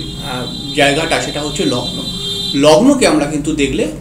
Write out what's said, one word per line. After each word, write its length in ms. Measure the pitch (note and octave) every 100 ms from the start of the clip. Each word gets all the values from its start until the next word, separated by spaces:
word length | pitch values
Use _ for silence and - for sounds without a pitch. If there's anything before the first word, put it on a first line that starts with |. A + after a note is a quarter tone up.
| - -
আহ, 520 | C3 B2+ B2 - C#3+ C#3+
জায়গাটা 460 | C#3+ C#3+ D#3+ B2+
সেটা 200 | C#3 D3
হচ্ছে 240 | D3 - D3
লগ্ন। 380 | B2 - - - - G4 - - C#3
লগ্নকে 520 | D3 G3+ C4+ C4+ F#3
আমরা 180 | D3+ C#3+
কিন্তু 300 | D3+ D3+ D3+
দেখলে 320 | C3 E3 D4+ -